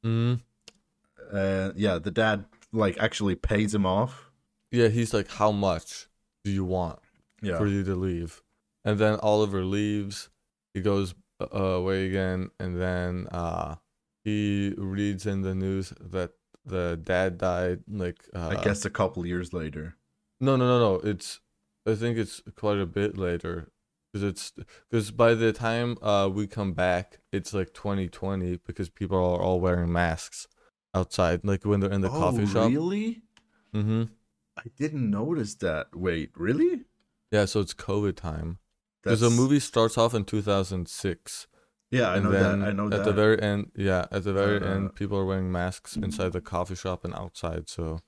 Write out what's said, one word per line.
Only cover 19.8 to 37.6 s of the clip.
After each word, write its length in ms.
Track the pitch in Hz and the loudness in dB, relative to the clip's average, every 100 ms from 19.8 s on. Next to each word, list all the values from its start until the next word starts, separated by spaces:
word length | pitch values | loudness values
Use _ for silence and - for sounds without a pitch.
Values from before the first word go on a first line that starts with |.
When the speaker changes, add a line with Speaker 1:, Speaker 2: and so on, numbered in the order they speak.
| 80 - _ _ _ _ | -12 -14 _ _ _ _
Speaker 1:
No, 160 | 131 131 | 2 4
no, 100 | 123 | 4
no, 120 | 123 | 4
no. 300 | 113 92 104 | 4 2 0
It's, 300 | 104 - - _ _ _ _ - | -4 -6 -14 _ _ _ _ -2
I 80 | |
think 220 | 110 117 113 | 0 0 -2
it's 240 | 101 - - - | -4 -6 -18 -6
quite 220 | 107 101 | 0 0
a 80 | 92 | 0
bit 320 | 92 101 - | 0 -2 -2
later, 520 | 92 87 87 87 78 _ _ _ _ | -2 -2 -4 -8 -10 _ _ _ _
'cause 80 | 104 | -4
it's, 300 | 101 92 - - - - _ | -4 -4 -12 -14 -20 -20 _
'cause 200 | 117 104 | -2 -2
by 240 | 110 117 | 4 6
the 180 | 117 113 | 6 4
time, 460 | 107 113 117 120 117 | 2 -2 -2 -2 -2
uh, 300 | 107 101 98 | 2 2 2
we 140 | 95 101 | 0 -4
come 260 | - 101 | -4 -4
back, 460 | 87 90 90 92 - _ | 0 2 2 -2 -16 _
it's, 200 | 98 - | -8 -4
like, 220 | 104 92 | -4 -4
twenty 340 | - 104 98 92 | -6 -4 -2 -4
twenty 480 | - 95 98 90 87 | -6 -4 -2 -2 -4
because 320 | - 87 92 | -8 -8 -8
people 300 | _ 95 95 | _ -2 2
are 220 | 90 87 | 2 2
all 180 | 92 92 | 2 2
wearing 320 | 90 87 85 | 2 2 2
masks 560 | 85 87 82 - - - _ _ _ _ | 2 2 0 -8 -14 -18 _ _ _ _
outside, 500 | 92 90 - 90 87 | -2 -2 0 2 2
like, 220 | 101 98 104 | 0 -2 2
when 140 | 104 | 2
they're 120 | 98 | 2
in 80 | 98 | 0
the 80 | 95 | 0
Speaker 2:
Oh, 80 | 87 | 0
Speaker 1:
coffee 280 | 90 117 104 | 0 2 2
shop. 240 | 104 113 | 2 2
Speaker 2:
really? 500 | 135 170 202 220 233 _ _ _ _ _ | 2 0 -2 -4 -6 _ _ _ _ _
Speaker 1:
Mm-hmm. 300 | 104 104 110 113 - _ _ _ - | -2 0 0 -2 -8 _ _ _ -16
Speaker 2:
I 80 | 117 _ | -16 _
didn't 320 | 147 151 117 | -6 -2 0
notice 440 | 101 127 165 107 - | 0 0 -2 -4 -4
that. 380 | 92 78 - | -2 -2 -4
Wait, 360 | 85 92 85 76 | -4 -2 -2 -4
really? 500 | - 90 135 339 320 - _ _ _ _ | -4 -2 2 2 0 -8 _ _ _ _
Speaker 1:
Yeah, 140 | 107 | 2
so 160 | 98 110 | 2 0